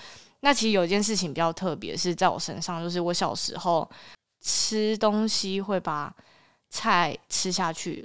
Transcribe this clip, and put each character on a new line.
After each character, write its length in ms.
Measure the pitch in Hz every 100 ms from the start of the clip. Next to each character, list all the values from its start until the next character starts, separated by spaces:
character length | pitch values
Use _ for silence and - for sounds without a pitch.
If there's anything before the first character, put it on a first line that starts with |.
| - - - _
那 80 | 285
其 120 | 277
实 60 | 220
有 120 | 196
一 60 | 170
件 120 | 202
事 140 | 208
情 180 | 202 175
比 40 | 139
较 160 | 165
特 200 | 165 185
别， 220 | 160 87
是 180 | 85 180
在 140 | 170 180
我 100 | 87
身 240 | 170 -
上， 220 | 165 165
就 60 | 170
是 100 | 175
我 140 | 170
小 200 | 175 170
时 240 | - - -
候 320 | 180 165 - - - - _ _
吃 560 | - - - 220 214 214
东 280 | 214 208
西 360 | 220 - 196 196
会 180 | 196 190
把 340 | 170 147 143 - _ _ _ _ _
菜 480 | - 233 180 160 - -
吃 200 | - 185
下 220 | 180 170
去， 320 | 160 175 -